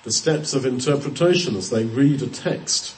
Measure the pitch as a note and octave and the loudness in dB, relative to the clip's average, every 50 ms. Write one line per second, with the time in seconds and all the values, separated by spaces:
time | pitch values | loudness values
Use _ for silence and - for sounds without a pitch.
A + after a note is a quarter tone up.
0 | - A#2 - - - D#3+ D#3 D3+ - - C#3 C3 A#2+ C3 B2 B2 - D3+ C#3+ C#3+ | -6 -4 -4 0 2 2 0 0 0 -2 -2 0 0 0 -2 0 0 0 0 0
1 | - D3+ C#3 - E3+ F3 F3+ E3+ - A#2+ G#2+ F#2+ - - A#2 A2 A2+ A2 A2+ C3+ | -2 -4 -2 2 4 4 4 2 2 -2 -2 -4 -2 -2 0 0 0 0 2 4
2 | C#3+ D3 C#3+ - - - - - - F3+ - - - - - - - - - | 4 4 4 2 0 -4 -6 -4 -4 -4 -4 -4 -4 -4 -4 -4 -4 -6 -12